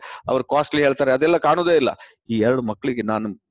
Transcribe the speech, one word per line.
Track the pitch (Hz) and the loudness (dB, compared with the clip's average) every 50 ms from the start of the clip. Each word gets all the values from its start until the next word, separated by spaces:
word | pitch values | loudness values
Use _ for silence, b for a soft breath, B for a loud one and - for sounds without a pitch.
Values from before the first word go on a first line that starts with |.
| B B B B B | B B B B B
ಅವ್ರು | - 127 131 123 | -2 -2 -2 -2
costly | - 139 143 147 - - 147 147 | 0 -2 -2 0 0 0 0 2
ಹೇಳ್ತಾರೆ, | 139 135 - 143 131 | 2 2 0 0 0
ಅದೆಲ್ಲ | 131 131 151 160 170 | 2 2 2 2 2
ಕಾಣೋದೇ | 160 - 147 156 180 170 175 170 | 2 2 2 2 2 2 2 2
ಇಲ್ಲ. | 151 131 104 - B B B B B _ - | 2 2 0 -4 B B B B B _ -4
ಈ | 113 110 | -2 0
ಎರಡು | 107 120 131 131 | 2 2 0 0
ಮಕ್ಕಳಿಗೆ | 120 107 104 - - 139 123 120 | -2 -6 -8 -6 -6 -6 -4 -4
ನಾನು | 104 107 110 107 110 104 95 - _ _ | -4 -4 -4 -4 -4 -6 -10 -12 _ _